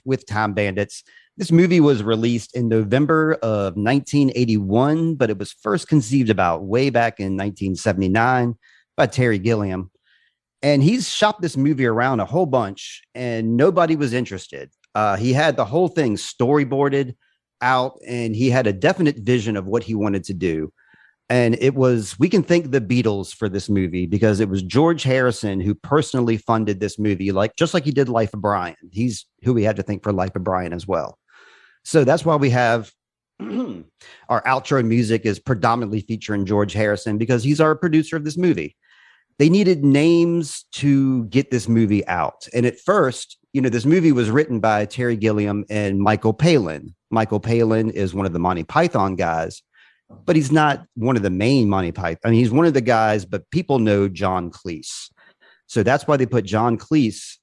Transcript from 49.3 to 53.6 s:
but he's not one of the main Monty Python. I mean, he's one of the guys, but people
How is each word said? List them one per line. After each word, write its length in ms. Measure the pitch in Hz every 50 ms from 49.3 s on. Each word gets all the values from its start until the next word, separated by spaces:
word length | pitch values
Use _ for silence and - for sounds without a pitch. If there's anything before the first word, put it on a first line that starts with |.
| 82 80 80 82 - - _ _ _ _ _ _ _ _ _ _ - - -
but 100 | - 175
he's 160 | 156 143 131
not 340 | 151 160 151 147 139 - - _ -
one 200 | 117 110 127 131
of 80 | 113 98
the 60 | 95
main 400 | 90 92 104 123 139 135 113 101
Monty 240 | 98 95 92 85 -
Python. 260 | - 92 85 85 - -
I 40 | 113
mean, 80 | 113 117
he's 120 | 123 110
one 140 | 113 147 170
of 80 | 170 139
the 80 | 135
guys, 420 | 117 123 120 113 110 107 107 104 90
but 260 | 87 104 95 - -
people 300 | - 175